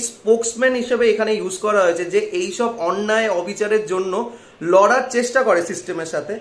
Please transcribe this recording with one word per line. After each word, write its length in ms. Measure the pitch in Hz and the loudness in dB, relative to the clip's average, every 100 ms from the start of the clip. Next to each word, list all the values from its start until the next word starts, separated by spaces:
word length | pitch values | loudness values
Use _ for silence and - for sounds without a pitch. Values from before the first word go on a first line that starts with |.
| - | -6
spokesman 640 | - 208 233 - 233 254 | -4 0 2 0 0 0
হিসেবে 300 | 247 240 240 233 | 0 -2 0 2
এখানে 200 | 220 220 214 | 2 0 -2
ইউজ 160 | 185 - | -4 -4
করা 220 | 214 208 | 0 2
হয়েছে 200 | 180 170 170 | 4 2 0
যে 60 | 202 214 175 | -2 0 -4
এইসব 300 | 190 185 233 233 170 | -4 -2 -4 -2 -2
অন্যায় 400 | 196 214 220 220 175 | -2 0 0 0 -2
অবিচারের 440 | 180 202 208 214 160 | -4 -4 0 0 0
জন্য 200 | 185 190 190 233 - - - 165 | -4 -2 -4 -6 -10 -20 -8 4
লড়ার 320 | 185 208 254 - | 6 6 4 0
চেষ্টা 300 | 240 240 262 220 | -2 0 2 2
করে 120 | 175 165 | 2 0
সিস্টেমের 400 | 170 - 165 165 | -6 -8 -8 -6
সাথে, 200 | 156 165 226 | -6 -6 -10